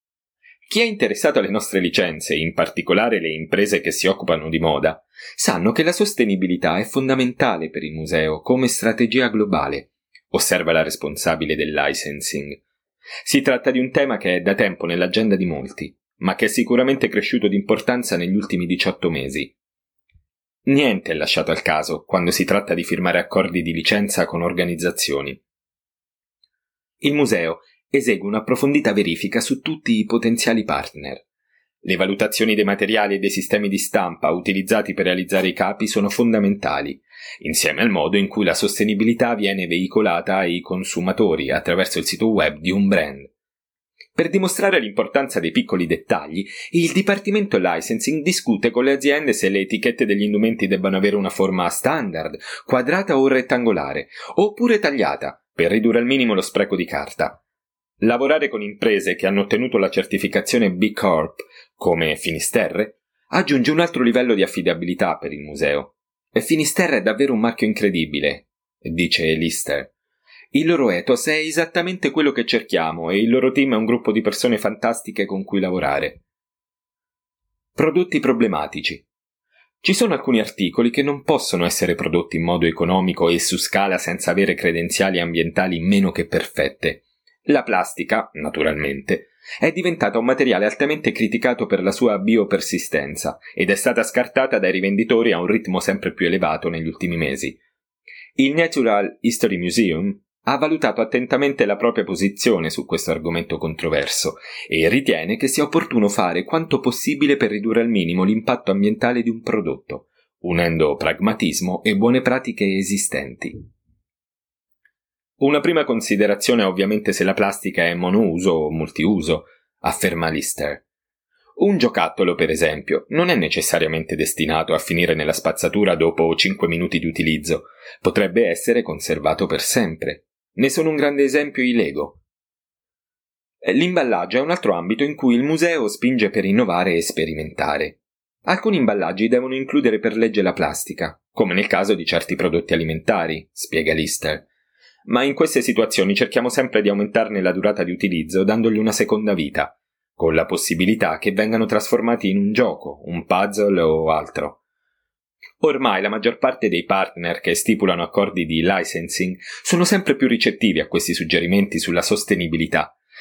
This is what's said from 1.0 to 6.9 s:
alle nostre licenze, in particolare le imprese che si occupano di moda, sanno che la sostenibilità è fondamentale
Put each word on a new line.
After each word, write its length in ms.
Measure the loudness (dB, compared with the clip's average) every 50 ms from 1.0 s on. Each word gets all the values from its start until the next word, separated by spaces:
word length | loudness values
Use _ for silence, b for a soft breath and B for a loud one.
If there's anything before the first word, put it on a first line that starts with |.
| 0 0 0 0 0 2 2 2
alle 100 | 0 0
nostre 300 | -2 -4 -4 -2 -2 0
licenze, 560 | 0 0 0 0 0 0 -2 -6 -6 -4 -2
in 180 | -2 -2 -2 0
particolare 680 | -2 -2 -2 -2 -4 -2 0 2 2 2 2 0 0
le 100 | -2 -4
imprese 480 | -6 -6 -6 -2 0 0 2 2 0 0
che 120 | 0 -2
si 160 | -4 0 0
occupano 420 | 0 0 0 0 -2 -2 -2 -2 -2
di 100 | -2 0
moda, 460 | 2 2 2 2 0 0 -2 -4 _ _ B B B B B
sanno 360 | B -2 -2 0 0 0 0
che 120 | 2 2 2
la 100 | 2 2
sostenibilità 840 | 0 0 0 0 0 0 0 0 0 0 -2 -2 0 0 0 0 0
è 40 | -2
fondamentale 840 | -2